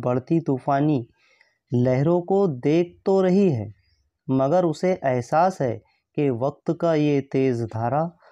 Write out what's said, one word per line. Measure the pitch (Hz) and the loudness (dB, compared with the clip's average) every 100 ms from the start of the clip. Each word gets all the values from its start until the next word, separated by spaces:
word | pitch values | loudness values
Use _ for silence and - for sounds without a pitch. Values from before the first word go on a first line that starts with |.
बढ़ती | 123 127 - 165 | -2 -2 0 -2
तूफ़ानी | 156 131 - 139 151 139 117 _ _ _ _ _ - | 0 -4 -2 0 0 -2 -4 _ _ _ _ _ -4
लहरों | 123 127 127 147 175 | 0 2 2 2 0
को | 175 196 196 | 0 0 0
देख | 127 143 165 175 - - | 0 0 0 0 -4 0
तो | 190 | 2
रही | 185 190 196 | 4 4 2
है, | 123 104 - _ _ _ _ - | 0 -6 -14 _ _ _ _ -4
मगर | 131 135 180 | 0 2 2
उसे | 175 151 185 | 0 0 -2
एहसास | 185 135 127 120 156 185 185 | -2 -2 -2 0 0 0 0
है | 127 104 _ _ _ - | -4 -4 _ _ _ -2
कि | 143 | -2
वक्त | 117 135 - - 165 | 0 -4 -4 -6 -2
का | 170 | 0
ये | 156 151 143 | 2 2 0
तेज़ | 135 135 131 120 113 | 0 0 0 0 -4
धारा | 110 117 143 170 - _ | -4 -2 -2 -4 -8 _